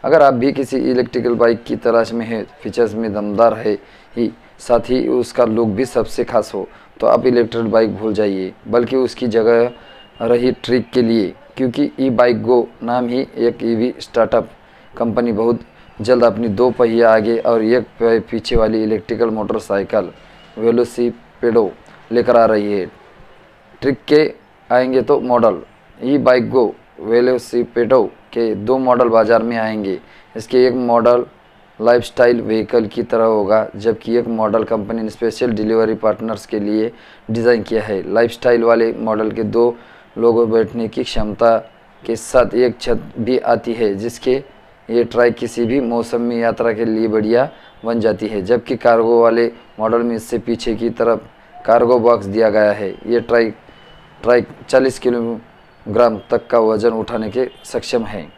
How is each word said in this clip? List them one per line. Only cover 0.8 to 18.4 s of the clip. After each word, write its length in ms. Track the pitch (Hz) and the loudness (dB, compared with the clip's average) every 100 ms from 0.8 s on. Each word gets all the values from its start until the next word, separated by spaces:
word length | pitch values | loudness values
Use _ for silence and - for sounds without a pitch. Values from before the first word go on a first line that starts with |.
electrical 540 | 127 123 123 127 120 | 0 0 0 -2 -2
bike 280 | 117 117 117 | 2 2 0
की 120 | - 107 | -4 -4
तलाश 360 | 120 117 113 | 0 0 0
में 120 | 117 113 | -6 -6
हैं, 160 | 113 98 - | -8 -10 -12
features 320 | 110 101 117 | -10 -2 -2
में 180 | 107 113 | -2 -6
दमदार 420 | 101 104 101 117 | -4 -4 2 2
है 180 | 107 110 104 - - _ - | 2 -4 -4 -8 -20 _ -4
ही, 140 | 117 - - - | -4 -4 -20 -20
साथ 320 | - 117 - | -2 -2 0
ही 160 | 127 120 | -2 0
उसका 360 | 127 120 - | -2 -2 0
look 240 | 120 110 113 | 0 2 0
भी 160 | 98 | -2
सबसे 400 | 127 123 104 - | -2 -2 -4 -4
खास 280 | 117 117 107 | -2 -2 -2
हो, 120 | 101 92 - - _ | -8 -10 -16 -20 _
तो 60 | 113 | 2
आप 200 | 117 127 | 2 2
इलेक्ट्रिकल 420 | 120 113 117 113 | 2 0 -2 0
bike 260 | 113 113 95 | 2 0 -2
भूल 160 | 110 | -4
जाइए, 380 | 104 107 95 92 - - | -2 -2 -2 -8 -10 -4
बल्कि 280 | 117 117 131 | -2 0 -2
उसकी 300 | 123 - 123 | -2 -4 -2
जगह 440 | 110 110 117 120 120 - - - - | 0 2 2 2 -4 -20 -20 -20 -8
रही 280 | 117 120 127 | -2 0 0
trick 360 | - - 123 110 | -2 -2 -2 0
के 120 | 127 | 0
लिए, 300 | 113 113 92 - - - | 2 0 -2 -6 -20 -4
क्योंकि 340 | 131 120 143 - | -4 -2 -4 -2
ई 100 | 135 | -2
बाइक 320 | 113 123 110 | 2 2 2
गो 240 | 110 123 113 - | 2 0 0 -8
नाम 260 | 120 123 120 | -6 -4 -2
ही 180 | 123 135 - | -4 -6 -2
एक 240 | 117 117 | -2 -2
ईवी 300 | 113 117 123 - | -4 -2 -2 -4
startup 500 | - 117 110 117 - - _ _ - | -6 -2 0 0 -2 -14 _ _ -20
company 380 | - 117 107 120 | -6 -4 -2 -2
बहुत 280 | 104 113 117 - _ - - | 0 0 -2 -6 _ -20 -12
जल्द 260 | 107 127 | 0 4
अपनी 240 | 117 104 117 | 4 2 -4
दो 200 | 101 123 | 0 0
पहिया 420 | 117 120 117 117 | 2 0 4 4
आगे 260 | 113 107 117 | 4 2 0
और 260 | 110 117 | 0 0
एक 220 | 110 123 113 - | 2 0 0 -2
पै-, 200 | 117 113 | 0 0
पीछे 360 | - 117 | -2 -8